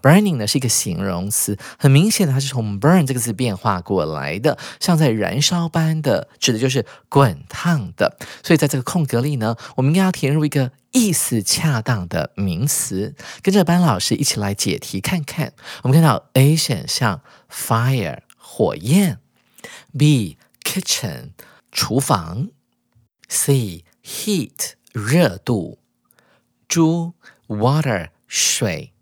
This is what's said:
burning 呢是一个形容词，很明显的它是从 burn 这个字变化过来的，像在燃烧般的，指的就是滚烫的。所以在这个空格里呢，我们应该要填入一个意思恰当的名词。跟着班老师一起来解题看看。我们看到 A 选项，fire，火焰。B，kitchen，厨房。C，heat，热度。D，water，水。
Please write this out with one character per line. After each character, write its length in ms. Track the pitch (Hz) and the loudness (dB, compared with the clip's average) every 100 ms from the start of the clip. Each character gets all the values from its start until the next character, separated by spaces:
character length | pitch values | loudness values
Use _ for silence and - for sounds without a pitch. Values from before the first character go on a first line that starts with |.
burning 360 | 135 175 208 147 | 8 6 4 -2
呢 100 | 104 | -2
是 100 | 147 | -2
一 40 | |
个 40 | 131 | 0
形 380 | - - 85 | -2 -2 -4
容 260 | 98 87 95 | -4 -4 -4
词， 280 | - - 101 - - | -4 -4 -6 -8 0
很 120 | 143 | 4
明 200 | 135 196 | 6 4
显 160 | - 175 | 2 0
的 60 | |
它 80 | 131 | 0
是 80 | 135 | -2
从 320 | 131 110 101 | -4 -4 0
burn 260 | 135 185 135 | 4 4 2
这 60 | |
个 80 | 123 | -2
字 140 | 117 | -4
变 200 | 98 123 | -2 -2
化 280 | 95 113 95 | -2 -2 -2
过 240 | 87 95 76 | 0 -2 0
来 320 | 76 69 85 | -4 -6 -2
的， 180 | 139 - - - | -2 -2 -8 -8
像 160 | - 165 | 0 2
在 140 | 156 | 2
燃 320 | 113 95 101 | 2 -2 -2
烧 260 | 147 180 170 | -2 -2 -2
般 320 | 165 160 160 | -2 -2 -2
的， 260 | 143 101 - _ | 0 -2 -4 _
指 140 | - | -2
的 40 | 110 | 0
就 120 | 131 | 0
是 160 | 131 110 - _ | -2 -4 -10 _
滚 280 | 139 135 78 - | 4 4 2 -10
烫 420 | - 170 165 95 - | -6 0 0 -2 -2
的。 180 | 87 - - - | -2 -2 -20 -16
所 120 | - | 2
以 20 | 156 | 4
在 100 | 147 | 4
这 120 | 139 | 0
个 40 | |
空 220 | 120 180 | -2 -2
格 160 | 147 117 | 0 0
里 160 | 135 143 | 0 -2
呢， 180 | 110 113 - | -2 -4 -8
我 80 | - | -2
们 80 | 131 | 2
应 80 | 170 | 2
该 40 | |
要 80 | 190 | 2
填 220 | 180 139 | 0 0
入 140 | 151 151 | 0 0
一 20 | |
个 240 | 143 127 _ _ | 0 -2 _ _
意 200 | 254 220 | 2 2
思 300 | 160 - 117 | 0 0 -2
恰 400 | 95 - 160 127 | -2 -2 0 -2
当 260 | 110 117 87 | 0 -4 -2
的 220 | 85 - | -4 -4
名 320 | - 98 85 139 | -4 -4 -2 -2
词。 480 | - - 95 107 143 - - | -2 -4 -4 -6 -8 -18 -6
跟 100 | - | 0
着 100 | 202 | 2
班 200 | 165 175 | 4 4
老 160 | 175 95 | 4 2
师 160 | - | 0
一 100 | - | -2
起 160 | 139 - | 0 -2
来 140 | 101 | -2
解 240 | 98 - 76 | -2 -2 -4
题 240 | - 98 | -6 -8
看 200 | - 185 | -4 -4
看。 300 | 147 - 147 _ - - | -4 -6 -6 _ -20 -8
我 60 | 123 | 2
们 40 | |
看 80 | 143 | 4
到 280 | 160 110 - | 6 2 0
A 240 | - 135 160 | 4 4 4
选 320 | - 104 - | 0 -6 -6
项， 320 | - 117 90 _ - _ | -2 -2 -2 _ -20 _
fire， 680 | - - 113 123 135 90 67 _ - | -12 -2 0 2 0 -2 -6 _ -20
火 360 | - - 92 | -20 -2 -2
焰。 440 | - 95 175 196 104 _ _ _ _ - - _ 135 | -2 2 2 2 -2 _ _ _ _ -20 -20 _ 2
B，kitchen， 1300 | 147 143 98 - _ _ - - - - 98 65 - - - _ _ | 4 4 0 -8 _ _ -6 -6 -4 -4 -4 -10 -16 -20 -20 _ _
厨 280 | - - 117 | -6 -2 0
房。 480 | 139 104 80 95 185 _ _ _ _ _ _ _ _ | 2 0 -2 -6 -8 _ _ _ _ _ _ _ _
C，heat， 1400 | - - 135 110 85 _ _ - - - 196 117 _ - - _ | -4 0 0 0 -8 _ _ -14 -10 -2 -2 -4 _ -10 -10 _
热 440 | 127 104 156 156 95 | -10 0 2 2 0
度。 420 | - 113 82 - _ _ _ _ _ _ _ _ _ | -4 -4 -4 -12 _ _ _ _ _ _ _ _ _
D，water， 1400 | 170 160 170 170 - - _ _ 104 113 147 151 104 85 _ _ | 2 2 2 -4 -10 -20 _ _ 0 2 2 0 -2 -4 _ _
水。 680 | - - - 110 80 71 _ | -2 -2 0 -2 -4 -8 _